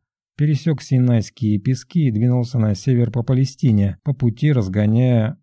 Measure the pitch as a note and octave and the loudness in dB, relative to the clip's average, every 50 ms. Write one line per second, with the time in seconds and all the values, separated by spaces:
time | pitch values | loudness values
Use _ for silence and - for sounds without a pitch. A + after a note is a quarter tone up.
0 | _ _ _ _ _ _ _ - D3 D3+ D3+ C#3 - E3+ D3 C3 - - C#3+ B2+ | _ _ _ _ _ _ _ -2 -2 0 0 0 -2 -2 -2 -2 -2 -2 0 2
1 | B2 B2 A#2+ A2+ G#2 - - - A2+ G#2+ G#2 G2 - C3 C3 - - - - F3 | 2 2 2 0 0 -4 -6 -4 -2 0 0 0 0 -2 -4 -4 -6 -4 -2 0
2 | D3+ B2+ G#2+ G#2 A#2+ B2 B2 B2+ A#2+ A#2+ - A#2+ A2 G#2+ G2+ - - C#3 B2+ A#2+ | 0 0 0 0 0 2 0 0 -2 -2 -2 -2 0 0 -2 -2 -2 0 0 2
3 | A#2+ A2+ - A#2+ A2+ - C3 B2+ C3+ - - - - C3 G#2+ G2+ G2+ G2 F#2+ - | 0 0 -2 -4 -2 0 0 0 0 -2 -2 -2 0 2 2 2 2 0 -2 -4
4 | - D3 C3+ - B2+ A#2+ G#2+ - D3 D3+ D3 B2 G2+ F#2 F#2 G#2 G#2 G#2+ A2 A#2+ | -6 -6 -4 -2 -2 -2 -2 0 0 0 2 0 0 0 -2 0 0 2 2 2
5 | B2+ B2+ B2 A2+ A2 A2 - - | 2 2 2 2 0 -2 -6 -6